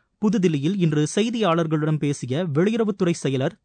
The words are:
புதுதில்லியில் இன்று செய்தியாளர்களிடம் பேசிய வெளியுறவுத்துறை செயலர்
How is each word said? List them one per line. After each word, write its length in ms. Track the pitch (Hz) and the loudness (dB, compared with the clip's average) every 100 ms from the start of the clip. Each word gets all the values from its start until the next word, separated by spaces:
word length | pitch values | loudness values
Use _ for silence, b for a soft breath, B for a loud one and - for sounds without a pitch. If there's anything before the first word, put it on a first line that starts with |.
| _ _ | _ _
புதுதில்லியில் 560 | 208 202 180 151 147 202 | 0 2 2 2 -2 0
இன்று 260 | 165 151 151 | 0 2 0
செய்தியாளர்களிடம் 920 | - 226 233 196 165 165 156 156 151 | 0 -2 0 0 2 0 0 0 0
பேசிய 420 | 143 143 123 131 180 | -2 -4 -4 -4 -2
வெளியுறவுத்துறை 680 | 139 196 226 220 208 175 | 0 2 2 -2 0 -2
செயலர் 440 | - 143 131 147 - | 0 -2 -2 -2 -6